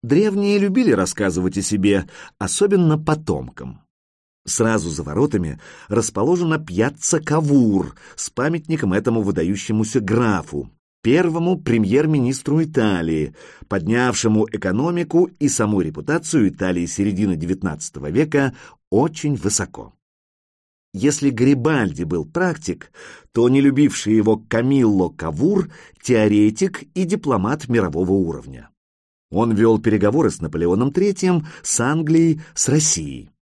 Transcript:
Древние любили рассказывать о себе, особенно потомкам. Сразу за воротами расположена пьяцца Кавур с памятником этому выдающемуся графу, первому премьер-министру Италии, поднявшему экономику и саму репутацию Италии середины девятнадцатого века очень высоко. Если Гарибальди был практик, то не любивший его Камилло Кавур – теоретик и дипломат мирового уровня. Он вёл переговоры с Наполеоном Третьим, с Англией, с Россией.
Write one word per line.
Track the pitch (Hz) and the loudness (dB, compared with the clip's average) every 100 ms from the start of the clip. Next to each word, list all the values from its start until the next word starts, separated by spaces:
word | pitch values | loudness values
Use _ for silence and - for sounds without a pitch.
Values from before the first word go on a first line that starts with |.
Древние | 120 147 214 196 202 202 | 2 2 2 0 0 2
любили | 202 196 233 | 2 2 2
рассказывать | 107 90 - 98 87 92 95 | 2 0 -2 -2 0 -2 -2
о | |
себе, | 95 101 98 98 90 - - _ | -4 0 2 0 -2 -14 -20 _
особенно | 98 - 202 196 165 151 | -8 0 2 4 2 2
потомкам. | 156 156 156 78 62 - 64 55 _ _ _ _ _ _ - | 0 -2 -2 -6 -6 -14 -16 -16 _ _ _ _ _ _ -10
Сразу | - 113 110 85 | -2 2 2 -2
за | 76 | -6
воротами | 73 78 147 107 82 71 - - - | -6 -2 0 0 -4 -8 -16 -20 -4
расположена | 107 110 - 123 180 170 160 | -2 -2 -2 0 0 0 -2
пьяцца | 156 90 120 143 - 160 | -4 -2 -2 -2 -2 -2
Кавур | 156 151 151 143 113 98 78 - - - | 0 -2 2 4 4 2 -2 -10 -20 -14
с | - | -10
памятником | - 139 165 156 160 101 | -4 -4 -4 -4 -4 0
этому | 95 107 113 | 0 0 -2
выдающемуся | 101 98 82 101 - 110 110 131 | -2 -2 -2 -4 -2 -2 0 -2
графу, | 98 110 117 95 78 73 65 _ _ _ | 0 0 2 0 -4 -10 -10 _ _ _
первому | 113 143 175 160 170 175 | 0 2 2 0 -2 -2
премьер-министру | - 117 101 123 156 156 123 131 - 151 | 0 0 2 2 2 2 0 -2 -2 0
Италии, | 160 156 110 92 82 80 73 - - - - | 0 0 0 0 -2 -2 -4 -8 -20 -20 -6
поднявшему | 98 82 117 127 110 117 107 107 | -4 0 0 0 0 0 2 0
экономику | 101 98 95 156 175 170 165 180 - | -2 -4 -2 -2 0 2 2 2 0
и | 147 | -2
саму | - 107 104 | 0 0 0
репутацию | 80 76 76 160 165 156 101 | -2 -4 -4 -4 0 2 2
Италии | - 92 90 87 | 0 -2 -2 -4
середины | - 101 95 104 85 | -2 -2 0 -2 -2
девятнадцатого | 85 92 95 76 - 71 73 | -4 -4 -4 -6 -12 -12 -4
века | 92 151 147 135 - - _ _ | -2 0 0 -2 -4 -20 _ _
очень | 101 156 151 147 131 | 0 0 -2 -6 -4
высоко. | 92 - 98 - - _ _ _ _ _ _ _ _ _ _ | -2 -4 -6 -10 -18 _ _ _ _ _ _ _ _ _ _
Если | 95 131 147 139 | -2 -2 2 -2
Гарибальди | 117 127 139 127 147 101 76 | 2 2 4 2 0 -2 -4
был | 85 87 76 | -4 -4 -4
практик, | 170 180 - - 87 - - - - _ | -2 -2 -2 -8 -10 -10 -20 -20 -20 _
то | 117 123 | 2 4
не | 135 | 6
любивший | 139 135 147 - 104 110 | 4 4 2 2 0 2
его | 107 110 | 4 0
Камилло | 110 117 127 139 117 101 87 | 0 -2 2 2 4 2 0
Кавур – | 76 82 78 147 196 160 - - _ | -4 -8 0 0 2 -2 -8 -20 _
теоретик | - 120 107 104 104 110 190 - - - | 0 2 4 4 4 2 -4 -4 -10 -6
и | |
дипломат | 180 208 143 113 98 151 120 | -2 -2 -2 -2 0 -4 -2
мирового | 117 92 76 90 | 0 0 -2 0
уровня. | 98 87 73 62 65 - _ _ _ _ _ _ | 2 0 -6 -12 -18 -20 _ _ _ _ _ _
Он | 87 117 | -2 0
вёл | 107 113 110 | 4 4 4
переговоры | 113 107 104 131 123 | 2 2 2 2 0
с | - | -2
Наполеоном | 80 80 85 95 127 | -8 -2 0 2 0
Третьим, | 160 202 196 190 175 151 - | 0 -2 0 0 0 -2 -12
с | - - | -6 -2
Англией, | 120 156 151 165 165 156 - - | -2 -2 2 2 4 0 -6 -4
с | - | 0
Россией. | 147 151 - 76 65 - _ | 0 0 -2 -6 -12 -16 _